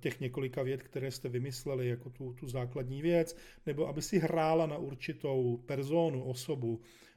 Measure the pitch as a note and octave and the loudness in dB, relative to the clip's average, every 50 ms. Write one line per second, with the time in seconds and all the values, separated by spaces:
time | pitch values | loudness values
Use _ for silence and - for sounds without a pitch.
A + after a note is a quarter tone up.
0 | - D3 - - C3+ B2 B2 C#3+ C3+ C3 C3 D3 C3 B2+ C3+ C3+ - - - C#3+ | -2 -2 -2 -2 -4 -4 -2 -2 -4 -2 0 0 0 0 0 -2 -4 -6 -6 -4
1 | B2+ C3+ B2+ - - C3 A#2+ B2 B2+ C#3 B2+ - - C#3+ C3+ B2+ B2+ B2 A#2+ A#2+ | -4 -4 -6 -4 -6 -4 -2 -2 -2 -2 -6 -6 -4 -2 -2 0 0 0 0 -2
2 | B2 B2+ B2 - C#3 B2+ B2 B2 - C3 A#2+ C3 B2 B2 - C#3 B2+ B2 C3+ C#3 | -4 -10 -12 -8 -8 -8 -8 -8 -8 -6 -4 -4 -4 -2 -4 -4 -4 -4 -4 0
3 | D3+ E3+ F3 E3+ E3 E3 - - - - - - - D#3 D3 C#3+ D#3+ - C#3+ D#3 | 2 4 6 6 4 2 -2 -12 -14 -20 -18 -10 -6 -4 0 0 0 0 0 -4
4 | D3 - - F#3 D#3+ D#3 D#3+ D#3+ D#3 D#3 D#3+ D#3+ E3 D#3 D3 - - C#3 C#3 - | -2 2 2 4 4 4 4 4 4 6 6 4 4 2 0 -4 -4 -6 -8 -8
5 | - - C#3+ - - C#3+ C3+ C3 B2+ B2 A#2+ A#2+ - - C#3+ C3+ C#3 C#3 D#3 E3+ | -6 -8 -6 -4 -2 0 2 4 4 4 2 0 -2 -4 -2 -2 0 2 4 4
6 | E3 D#3+ C#3 B2+ B2+ C3 B2+ B2+ - - D#3 C3+ A#2+ A#2 A2+ A2+ - - - - | 4 4 2 0 -2 -4 -4 -4 -2 -4 -2 0 0 0 -2 -2 -6 -14 -20 -20
7 | - - - | -20 -20 -18